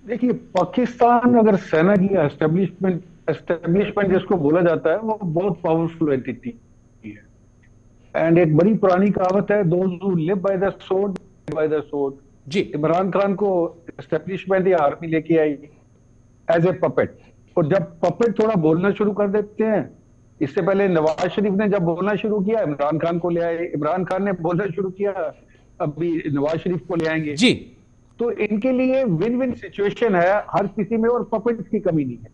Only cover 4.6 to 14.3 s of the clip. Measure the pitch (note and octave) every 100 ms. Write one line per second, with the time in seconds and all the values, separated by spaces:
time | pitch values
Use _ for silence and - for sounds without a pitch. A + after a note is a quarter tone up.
4.6 | F3 D#3 D#3+ F3+ A3 G#3+ F#3+ D#3 G3 E3+
5.6 | E3+ E3 E3 E3 D#3 C3+ C3 A2+ B2 -
6.6 | _ - _ _ G#2+ G#2 - _ _ _
7.6 | _ - - _ _ - D#3+ E3+ E3+ D#3
8.6 | G#3 G3 F#3+ F3+ G3+ - F#3 G3 G3+ G#3
9.6 | F3 F3 F#3+ F3 G3 F3 D#3 G3+ G3 F#3+
10.6 | F#3+ - - F#3+ G3+ F3+ - _ - D#3
11.6 | D#3 D3+ C#3+ C#3+ C#3 C3+ - _ - F3+
12.6 | - D3+ D3+ E3+ F#3+ F#3 G3+ F#3+ G3+ F3+
13.6 | E3+ - - - - D#3+ E3+